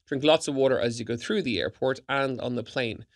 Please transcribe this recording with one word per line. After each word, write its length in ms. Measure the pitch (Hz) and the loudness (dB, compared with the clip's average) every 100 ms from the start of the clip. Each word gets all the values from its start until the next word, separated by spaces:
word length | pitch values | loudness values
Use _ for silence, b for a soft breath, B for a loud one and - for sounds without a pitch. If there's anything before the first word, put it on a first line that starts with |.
| _ | _
Drink 160 | 139 | 0
lots 240 | 147 156 - | 4 4 4
of 80 | |
water 240 | 135 135 127 | 2 2 4
as 220 | 120 117 | 0 -2
you 40 | |
go 120 | 117 117 | -4 -4
through 260 | - 214 | -2 -2
the 160 | 143 95 | 0 0
airport 400 | 62 - 131 131 - | -2 -2 -2 -2 -2
and 320 | 139 135 127 | 0 0 -2
on 140 | 123 | -4
the 80 | 123 | -4
plane. 420 | 117 139 120 107 117 | -4 -4 -4 -6 -14